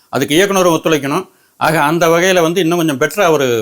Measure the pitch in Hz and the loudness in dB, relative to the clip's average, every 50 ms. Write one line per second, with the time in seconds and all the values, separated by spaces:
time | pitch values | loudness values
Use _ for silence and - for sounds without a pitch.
0 | _ _ 117 127 131 - 147 170 202 196 196 190 180 175 160 156 - 170 160 147 | _ _ -6 -4 -2 0 2 2 2 2 2 2 2 2 0 0 0 -2 -2 -2
1 | 135 139 151 190 - - _ _ _ _ _ - 127 156 160 160 143 147 165 170 | -2 -4 -6 -6 -6 -10 _ _ _ _ _ -4 -2 0 0 0 0 0 0 2
2 | 170 165 165 170 180 190 185 180 165 160 175 196 170 160 175 175 165 156 139 123 | 2 2 2 2 2 2 2 2 0 0 0 -2 -2 -2 -2 -2 -2 -2 -2 -2
3 | 151 147 - 208 190 170 156 143 135 123 117 113 | -4 -2 -2 0 0 2 2 2 0 0 -2 -4